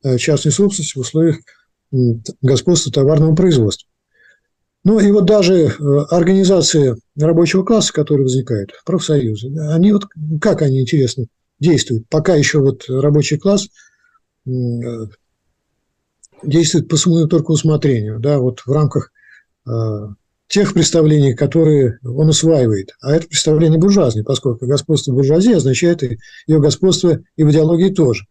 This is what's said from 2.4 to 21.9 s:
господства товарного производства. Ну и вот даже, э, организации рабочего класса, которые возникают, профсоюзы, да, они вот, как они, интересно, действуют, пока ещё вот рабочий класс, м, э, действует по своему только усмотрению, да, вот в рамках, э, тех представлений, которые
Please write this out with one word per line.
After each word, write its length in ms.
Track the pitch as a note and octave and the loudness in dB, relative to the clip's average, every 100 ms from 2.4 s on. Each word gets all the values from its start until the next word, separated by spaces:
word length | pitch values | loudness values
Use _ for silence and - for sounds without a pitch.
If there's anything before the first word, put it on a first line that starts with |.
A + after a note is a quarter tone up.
господства 500 | C3 C3 - F3 C#3+ | 0 0 0 0 0
товарного 440 | D3 C#3 D#3 D#3 D#3 | 0 2 2 2 2
производства. 540 | F#3 C#3+ G#2+ - _ _ _ _ _ _ _ _ _ _ | 2 2 0 -4 _ _ _ _ _ _ _ _ _ _
Ну 160 | F#3 A3 | 0 2
и 120 | G3+ | 4
вот 140 | G3+ F#3 | 2 4
даже, 300 | G#3+ F3+ F#3 | 2 4 2
э, 140 | D3+ - C#3+ C#3+ C#3+ | 0 -2 0 0 0
организации 880 | F3 E3+ F#3+ F#3+ F#3+ - D#3+ C3+ A#2 _ - | 0 2 2 2 2 2 0 0 -2 _ -4
рабочего 460 | D#3 E3 E3 F#3 | 0 2 2 0
класса, 280 | F#3+ A3+ - | 0 0 0
которые 340 | - D3 D3 C3 | -4 -2 0 0
возникают, 460 | B2+ A#2 A2 G2 - - | -2 -2 -6 -6 -12 -6
профсоюзы, 640 | F3 D#3 D3 A#2 G#2 B2 | -6 -2 -2 -2 -6 -10
да, 240 | D3+ D3+ | -8 -4
они 180 | D#3+ G3 | 2 2
вот, 140 | G3+ - D#3+ D3+ D#3 | 2 -4 -12 -8 -4
как 220 | G#3+ E3+ | -2 0
они, 200 | D3 C3 | 0 0
интересно, 440 | B2+ D3+ B2 - A#2 _ _ _ | 0 0 0 -4 -10 _ _ _
действуют, 480 | D3+ C#3+ - A2+ - | 0 0 0 -6 -4
пока 280 | D#3 D3+ D#3+ | -2 0 2
ещё 260 | C3+ D3+ | 2 0
вот 240 | C3+ C3 - | 0 -2 -8
рабочий 500 | C3 D3 D3 - D3+ | -2 0 0 0 -2
класс, 300 | G3 G3+ G3+ _ _ _ _ _ _ _ C3 | 0 -2 -4 _ _ _ _ _ _ _ -8
м, 340 | B2+ B2 A#2+ | -6 -4 -6
э, 260 | A#2+ A#2 A2 _ _ _ _ _ _ _ _ _ _ _ _ _ | -8 -10 -14 _ _ _ _ _ _ _ _ _ _ _ _ _
действует 440 | D#3+ D3+ D#3 E3 A#2 | -2 0 2 -2 -2
по 80 | D#3+ | -2
своему 320 | F3+ E3 D#3 | 0 2 2
только 240 | E3 D#3 | 0 0
усмотрению, 680 | D#3 D#3+ D3+ D3+ A#2+ G#2+ G#2+ | -2 0 0 0 -2 -4 -6
да, 200 | C3+ C#3+ | -2 0
вот 220 | B2+ B2 - | -2 -6 -4
в 60 | |
рамках, 400 | D3 D3 - - _ _ - _ _ A#2+ | -2 0 -2 -8 _ _ -20 _ _ -10
э, 40 | A#2 A2 G#2+ G#2 G2+ _ _ _ | -6 -6 -8 -12 -18 _ _ _
тех 260 | G3+ G3 | -2 0
представлений, 600 | F3 D#3 E3 D3+ D3+ C#3 A#2 | 0 0 2 2 4 2 0
которые 640 | C#3+ E3 D#3+ D3 B2+ | -2 2 2 2 0